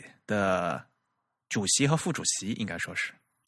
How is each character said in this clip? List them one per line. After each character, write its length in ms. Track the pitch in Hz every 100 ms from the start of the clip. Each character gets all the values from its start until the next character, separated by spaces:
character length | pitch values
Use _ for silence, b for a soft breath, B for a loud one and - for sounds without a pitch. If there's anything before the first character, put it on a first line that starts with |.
| - - -
的 580 | 104 95 90 87 64 - _ _ _ _ _ -
主 160 | - 98
席 220 | - 139
和 100 | 156
副 160 | 185
主 80 | -
席， 280 | - - 98
应 160 | - 104
该 100 | 85
说 180 | - 90
是。 160 | - - _ _